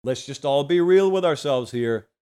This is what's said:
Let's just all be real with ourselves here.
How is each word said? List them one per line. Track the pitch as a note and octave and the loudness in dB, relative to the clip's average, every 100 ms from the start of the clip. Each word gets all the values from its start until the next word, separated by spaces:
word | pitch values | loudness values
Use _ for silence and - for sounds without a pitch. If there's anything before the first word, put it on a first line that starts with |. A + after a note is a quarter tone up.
Let's | B2+ B2 | -6 -8
just | - C3+ | -8 -8
all | C#3+ C#3 | -2 -2
be | C#3 F3 | 2 2
real | E3+ F#3+ F#3+ | 4 4 4
with | F#3+ | 0
ourselves | F3 C#3+ D3 B2+ A#2 | 0 -2 -2 -2 -2
here. | B2 A#2 A2 - _ | -4 -2 -4 -6 _